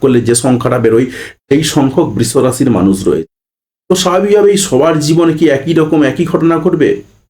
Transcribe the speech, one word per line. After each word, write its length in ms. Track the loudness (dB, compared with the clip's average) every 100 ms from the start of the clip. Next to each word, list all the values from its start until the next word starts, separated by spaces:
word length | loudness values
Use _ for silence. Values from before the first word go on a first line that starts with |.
করলে 200 | 0 0
যে 140 | 0
সংখ্যাটা 440 | -2 0 -2 -2 -2
বেরোয়, 280 | 2 0 0 -8 -18 -20 _
সেই 160 | -2
সংখ্যক 440 | 0 0 0 0 -2
বৃষ 280 | -2 -2 0
রাশির 340 | -2 0 0
মানুষ 380 | 2 0 0 -2
রয়েছে। 180 | -4 -6 _ _ _ _ _ _
তো 60 | -2
স্বাভাবিকভাবেই 600 | 0 0 2 2 2 0
সবার 420 | 0 0 2 0
জীবনে 340 | 0 2 2
কি 160 | 2 0
একই 260 | 0 0
রকম 280 | -2 0 0
একই 220 | 0 -2
ঘটনা 340 | -4 0 0 0
ঘটবে? 440 | 0 0 0 -2 -8 _